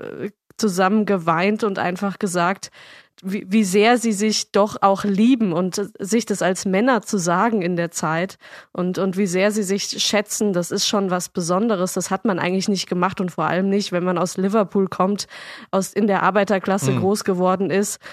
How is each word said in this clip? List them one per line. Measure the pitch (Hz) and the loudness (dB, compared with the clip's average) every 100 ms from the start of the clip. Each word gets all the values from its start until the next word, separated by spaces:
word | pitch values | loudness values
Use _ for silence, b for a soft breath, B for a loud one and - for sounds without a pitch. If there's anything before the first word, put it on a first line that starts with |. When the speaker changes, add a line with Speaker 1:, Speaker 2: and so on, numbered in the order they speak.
| - - 190 - _ - | -14 -10 -10 -12 _ -2
Speaker 1:
zusammen | 220 180 196 220 208 | -2 2 2 2 2
geweint | 196 165 165 190 214 | 0 0 0 2 0
und | 220 196 | -2 -2
einfach | 165 180 202 180 | -4 -2 -4 -4
gesagt, | 202 175 170 196 - B B B B _ | -4 0 0 -2 -8 B B B B _
wie, | 185 202 185 | -8 -8 0
wie | 208 | 2
sehr | 202 196 214 240 | 4 4 6 4
sie | 233 | 2
sich | 196 214 208 - | 0 0 -2 0
doch | 202 214 - | 2 2 2
auch | 196 196 | 2 2
lieben | 208 196 226 262 214 | 0 2 4 4 2
und | 165 185 175 202 - | 0 -2 -2 -6 -8
sich | 196 233 | -2 -2
das | - 196 | 0 0
als | 170 185 202 | 0 0 0
Männer | 185 247 240 | 2 2 2
zu | - 208 | 0 -2
sagen | 170 170 226 226 | 0 2 2 0
in | 175 | 0
der | 175 170 | -2 -4
Zeit | - 160 160 190 - B B B | -4 -2 -2 -4 -8 B B B
und, | - 180 180 | -6 -4 -2
und | 190 180 | -2 0
wie | 202 | 0
sehr | 185 202 | 2 2
sie | 214 | 0
sich | 190 196 - | -2 -2 -4
schätzen, | - - 208 208 - 208 | -4 0 0 -2 -2 0
das | 180 170 | 0 -2
ist | 202 - | -2 0
schon | 214 196 | 0 0
was | 180 - | -2 -4
Besonderes. | - 165 180 233 196 180 | -6 -2 0 0 0 -2
Das | 185 170 | -2 -2
hat | 190 | -2
man | 226 175 | 0 0
eigentlich | 170 190 190 | 0 -2 0
nicht | 196 - | -2 -2
gemacht | 180 185 185 | 0 -2 -2
und | 180 | -6
vor | - 156 | -2 -2
allem | 165 196 | 0 2
nicht, | 202 196 | 0 0
wenn | 175 | -2
man | 180 175 | 0 0
aus | 175 - | -2 -2
Liverpool | 190 220 190 202 190 | 0 0 0 0 0
kommt, | - 190 202 - B B B B | 0 0 0 -6 B B B B
aus, | 190 190 | -2 -2
in | - 208 | 0 2
der | 190 | 2
Arbeiterklasse | 180 190 196 196 190 196 135 | 2 2 2 0 0 0 0
Speaker 2:
Mhm. | 131 | 0
Speaker 1:
groß | 190 208 | 0 0
geworden | - 180 185 185 190 | 0 0 2 2 0
ist, | 196 208 - B | 0 -2 -4 B